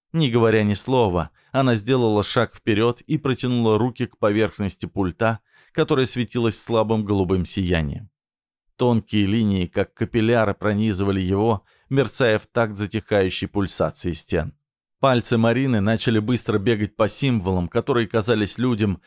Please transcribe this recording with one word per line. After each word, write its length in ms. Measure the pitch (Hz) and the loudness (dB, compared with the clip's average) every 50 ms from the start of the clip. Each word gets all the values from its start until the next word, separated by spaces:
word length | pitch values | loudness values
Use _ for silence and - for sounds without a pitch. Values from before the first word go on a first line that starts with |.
| _ _ - | _ _ -2
Не 160 | 160 160 127 | 0 0 2
говоря 340 | 113 120 113 113 110 110 107 | 2 4 4 4 4 2 2
ни 100 | 104 104 | 2 0
слова, 580 | 95 - - 135 127 117 101 87 87 80 78 - _ _ _ | -2 -2 -2 0 2 2 2 2 0 -2 -4 -8 _ _ _
она 240 | - 131 135 131 120 | -2 0 2 2 0
сделала 480 | 110 101 110 135 127 120 113 107 104 98 | 0 0 0 0 2 2 2 2 2 0
шаг 320 | - - 127 117 - - | 0 0 0 -2 -2 -4
вперёд 460 | - _ - 107 101 113 120 120 - | -8 _ 0 0 2 2 0 0 -4
и 160 | - - 147 151 | -6 -6 -6 -4
протянула 600 | 147 139 127 - - 135 123 120 117 110 107 104 | -2 -2 -4 -2 -2 -2 0 0 2 2 2 2
руки 280 | 123 127 113 - 123 | 2 -2 -2 -4 -8
к 120 | 113 - _ | -8 -6 _
поверхности 680 | - 107 104 107 110 101 - - 104 95 - - - | -2 0 2 2 0 0 -2 -4 -6 -6 -6 -6 -12
пульта, 540 | 87 - 104 98 90 82 - 113 113 113 107 - _ _ _ _ _ | -10 -4 -4 -2 -2 -2 -2 -2 -2 -2 -2 -8 _ _ _ _ _
которая 340 | _ - 156 135 156 131 131 | _ -2 0 0 2 0 0
светилась 560 | 117 - 123 117 - - 123 117 113 107 - | 0 0 -4 -4 -4 -2 0 0 0 -2 -2
слабым 440 | - - 117 113 110 107 113 110 107 | -4 -2 0 0 2 2 0 -2 0
голубым 400 | 98 104 98 95 87 95 92 87 | 0 0 0 2 2 0 0 -2
сиянием. 640 | - - 98 95 87 90 82 78 71 69 - 104 - _ _ _ _ _ _ _ _ _ _ _ _ _ | -2 -4 -4 -2 0 0 0 0 -2 -6 -8 -12 -16 _ _ _ _ _ _ _ _ _ _ _ _ _
Тонкие 500 | _ 127 123 120 113 - - - 107 101 | _ 0 2 2 0 -2 0 0 0 2
линии, 420 | 95 104 117 110 104 98 95 90 85 | 2 2 2 2 2 0 0 -2 -2
как 260 | - 104 98 - _ | -2 -4 -4 -4 _
капилляры, 600 | - 113 - - 117 110 113 120 117 110 101 95 | -6 -6 -2 0 0 2 2 2 2 2 0 -2
пронизывали 680 | - - 107 107 101 107 110 101 90 101 98 98 98 | -2 -2 -2 0 0 0 0 0 0 0 0 0 0
его, 420 | 92 90 98 98 107 117 113 101 - _ _ _ _ _ | 0 0 0 0 2 0 0 -2 -4 _ _ _ _ _
мерцая 500 | 131 135 135 107 - - 135 117 107 107 | 0 0 0 0 -2 0 0 2 2 0
в 80 | - _ | -2 _
такт 300 | _ 123 117 107 104 98 | _ -2 -2 -2 -2 -6
затихающей 680 | 104 95 - 110 - - 107 101 95 92 90 - - 92 | -6 -4 -4 -6 -4 0 0 0 2 0 -2 -4 -8 -6
пульсации 640 | - 101 98 90 - - 92 78 - - - 90 | -4 -4 -4 -4 -2 -2 -2 -2 -2 -6 -6 -6
стен. 420 | 80 80 - - - 85 78 - - _ _ _ _ _ _ _ _ _ | -6 -6 -6 -4 -4 -4 -4 -4 -10 _ _ _ _ _ _ _ _ _
Пальцы 380 | - 139 127 120 110 - 123 113 | 0 2 2 2 0 0 0 2
Марины 440 | 113 117 117 123 135 135 123 107 | 4 2 2 2 0 0 0 0
начали 380 | 95 107 113 107 - 127 117 107 | 2 0 0 0 0 0 0 0
быстро 400 | 107 110 123 113 - - 107 104 | 0 0 -2 -4 -2 -2 -2 0
бегать 360 | 95 117 117 104 104 101 - | 0 0 0 0 -2 -4 -2
по 120 | - 110 104 | -2 -2 -2
символам, 600 | - - 147 139 123 110 87 95 95 90 90 - | 0 -2 -2 0 0 0 0 0 0 0 -2 -2
которые 400 | - 117 110 - 135 120 117 92 | -2 -4 -2 0 0 0 0 0
казались 500 | - 113 101 113 120 110 104 92 - - | -2 -2 0 2 2 2 0 -2 -2 -2
людям 440 | 120 127 120 101 110 101 92 - - | 0 0 0 2 0 0 0 -2 -6